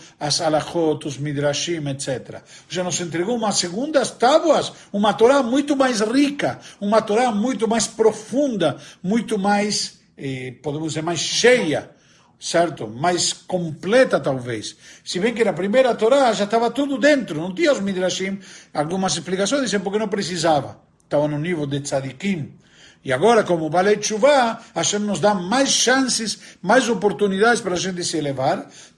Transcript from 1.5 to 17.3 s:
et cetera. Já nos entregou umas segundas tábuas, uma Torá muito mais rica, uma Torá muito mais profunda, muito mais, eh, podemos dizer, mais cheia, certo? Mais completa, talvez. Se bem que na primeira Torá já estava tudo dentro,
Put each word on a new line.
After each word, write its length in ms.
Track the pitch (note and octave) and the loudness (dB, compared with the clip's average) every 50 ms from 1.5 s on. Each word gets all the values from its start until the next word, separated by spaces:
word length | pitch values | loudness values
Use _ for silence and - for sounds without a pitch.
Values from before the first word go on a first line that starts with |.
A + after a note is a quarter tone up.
| C#3 - - E3+ F3 D#3+ D3 C#3+ | -2 -2 -4 -4 -6 -6 -6 -6
et 140 | C#3 C#3 - | -6 -6 -6
cetera. 420 | D3 C3 A2+ - - - - - - - - - _ | -6 -6 -6 -8 -12 -16 -18 -20 -20 -20 -20 -18 _
Já 160 | D3 F3+ F3+ | -6 -6 -4
nos 160 | F3+ - - | -4 -4 -4
entregou 340 | F3+ D#3+ D3+ E3 F3+ G#3+ B3 | -6 -4 -4 -4 -2 -2 -2
umas 220 | A#3 A3 G#3 G3 | -2 -2 -2 0
segundas 540 | - F3+ F3 F3 A3 C4+ D#4 D#4 C4+ A3+ - | -2 -2 -4 -4 -6 -6 0 2 2 2 0
tábuas, 600 | - - A3+ B3 D4+ E4 F4 D#4+ B3+ F#3 C#3+ - - - - _ - | 0 2 4 4 6 6 6 6 4 4 2 -2 -8 -14 -16 _ -2
uma 220 | G3+ G#3 G#3 G3 | 0 2 2 4
Torá 280 | - A3+ A#3+ C#4 C#4+ B3+ | 6 6 6 6 6 4
muito 320 | A3+ B3+ C#4+ C#4+ C#4+ D4 | 2 0 0 0 0 2
mais 280 | C4+ C4 B3+ A#3+ G3 A3 | 2 2 2 2 0 0
rica, 580 | G#3+ A#3+ C#4 D4 C#4 C#4+ - F3 C3+ A#2+ - - - - - | 2 4 4 2 2 2 -2 -4 -4 -4 -6 -12 -20 -14 -6
uma 220 | G3+ G3+ A3 A3 | -2 2 2 2
Torá 320 | G#3+ G#3 G#3 A3+ B3+ A#3+ G#3 | 2 4 2 2 2 2 2
muito 340 | G3+ G#3+ C4 B3+ G3+ A3 | 0 0 0 0 0 0
mais 200 | G#3 A3+ A3+ - | 0 0 0 -2
profunda, 920 | - - - A3 A3 - - - - A3 C4+ D4 C4+ A#3 F#3+ E3 D3 B2+ - - - - _ - | -4 -2 2 2 2 2 2 -4 -4 -2 0 0 0 0 0 0 0 -2 -4 -10 -20 -20 _ -6
muito 360 | F3+ G#3+ A#3+ - - A3+ G3+ | -2 -2 -2 0 -2 -4 -2
mais, 600 | F#3+ G#3 G#3 G3+ G#3 G#3+ G3+ - - - - _ _ _ _ - | 0 2 2 2 0 0 -2 -4 -6 -8 -10 _ _ _ _ -12
eh, 340 | D3 C3+ C3 C3 B2+ B2+ B2 - - | -10 -8 -8 -8 -8 -12 -12 -10 -8
podemos 260 | D3+ C#3 D#3 D#3+ D#3 | -8 -6 -6 -6 -6
dizer, 140 | - D#3 D#3 | -6 -4 -4
mais 180 | E3+ E3+ D#3+ | -4 -4 -4
cheia, 680 | - - - - - A#3+ B3+ A#3+ G3 D#3 C3+ A2 - - - _ _ _ _ _ _ _ _ _ | -4 -4 -2 2 4 6 6 6 4 0 -2 -4 -4 -8 -16 _ _ _ _ _ _ _ _ _
certo? 480 | - - - E3+ F3 E3 C#3 - A#2+ | -10 -2 0 2 2 2 -2 -6 -10
Mais 460 | G#2 A2 B2+ D#3+ F3+ F3+ E3 - - - | -10 -8 -4 -2 -2 0 0 -2 -4 -4
completa, 880 | - - - F#3 F3+ E3+ D#3+ D3 - - F3+ A3 C4 B3+ F3+ G3 E3 | -8 -8 -6 -6 -4 -4 -6 -8 -8 -4 0 4 4 4 4 2 0
talvez. 560 | C#3 D3+ C3+ C3 A#2+ B2 A#2 G#2+ G2+ - - _ - - - - _ | 0 -2 -4 -4 -6 -6 -8 -8 -8 -12 -14 _ -20 -20 -20 -20 _
Se 160 | - - F3+ | -8 -6 -2
bem 140 | G3 B3 A3+ | -2 -2 0
que 100 | G#3+ A3+ | 0 0
na 120 | G3+ E3 | -2 0
primeira 400 | D#3 F#3 G3+ G#3+ C4 B3+ A#3+ A3 | -2 -4 0 2 4 4 4 2
Torá 360 | - G#3+ A3+ C4+ C#4+ C4+ A#3+ G#3 | 2 2 2 4 4 4 4 2
já 100 | F3 G3+ | 0 -2
estava 260 | G3+ A3+ A#3 A#3 A#3 | 0 0 0 0 0
tudo 280 | A#3 C4+ C#4+ C#4 C#4 A3+ | 0 -2 -2 -2 -2 2
dentro, 420 | G#3 D4 D4+ C4+ G3 - | 4 4 4 4 2 -4